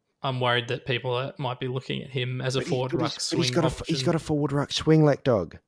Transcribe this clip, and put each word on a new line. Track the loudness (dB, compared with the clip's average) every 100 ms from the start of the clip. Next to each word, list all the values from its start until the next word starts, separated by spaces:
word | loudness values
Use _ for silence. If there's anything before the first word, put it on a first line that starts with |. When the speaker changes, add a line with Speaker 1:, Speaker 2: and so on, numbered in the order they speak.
| _ _
Speaker 1:
I'm | -4 0
worried | 2 2 0
that | -4 -2
people | -4 -2
are, | -2 -4 -6
might | -6 -4
be | -6
looking | -6 -6 -8
at | -6
him | -6 -4 -4
as | -2 -2
a |
Speaker 2:
But | -2
he, |
Speaker 1:
forward | -2 -2
Speaker 2:
but | -2
Speaker 1:
ruck | -2
Speaker 2:
he's, | -4 -4
but | -2
he's | 0
Speaker 1:
swing | 2
Speaker 2:
got | 0
a |
f-, | -2 -4
he's | -2
Speaker 1:
option. | 0
Speaker 2:
got | 0
a |
forward | 0 0 0
ruck | 0 -2
swing, | 0 6 6
Lek | 6 4 4
Dog. | 2 2 -8